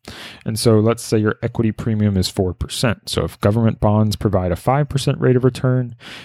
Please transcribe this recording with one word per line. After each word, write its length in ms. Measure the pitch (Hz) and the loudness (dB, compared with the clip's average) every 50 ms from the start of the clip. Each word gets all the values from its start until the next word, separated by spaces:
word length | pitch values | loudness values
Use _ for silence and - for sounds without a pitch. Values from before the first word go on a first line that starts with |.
| _ - - - - - - - - | _ -20 -18 -18 -18 -18 -20 -12 -8
And 140 | - 110 107 | -8 -6 0
so 200 | - 120 110 107 | 2 4 4 4
let's 220 | 107 113 117 117 | 4 2 0 -2
say 160 | - - - 110 | -2 -2 0 0
your 220 | 104 107 107 - | 2 0 0 -2
equity 300 | - 117 - - 113 110 | -4 -4 -2 -2 -2 -2
premium 460 | - - - 117 110 107 104 104 98 95 | -2 -4 -4 -2 0 2 2 2 2 2
is 100 | 90 - | 0 0
four 260 | - - 95 90 87 | 0 -2 -2 -2 -4
percent. 540 | - - - - - - 123 101 - - - | -6 -8 -8 -4 -2 -2 -2 -2 -2 -6 -6
So 140 | - - - | -4 -4 -4
if 160 | 82 - - | -4 -2 0
government 400 | - 101 104 117 113 113 - - | 0 2 2 4 2 2 2 2
bonds 380 | - 110 104 107 107 107 104 - | 0 2 2 2 2 2 0 0
provide 340 | - 110 95 95 90 90 | 0 0 0 0 0 0
a 60 | 92 - | -2 -2
five 320 | - - 127 143 151 - | 0 0 0 0 0 -2
percent 300 | - 143 - 147 135 - | -2 -2 -2 -2 0 2
rate 160 | - 131 127 127 | 2 2 4 4
of 80 | 120 | 4
return, 500 | 127 123 - - 131 127 127 123 120 117 - - - - - - | 2 0 0 0 0 0 0 -2 -4 -8 -14 -18 -18 -18 -18 -20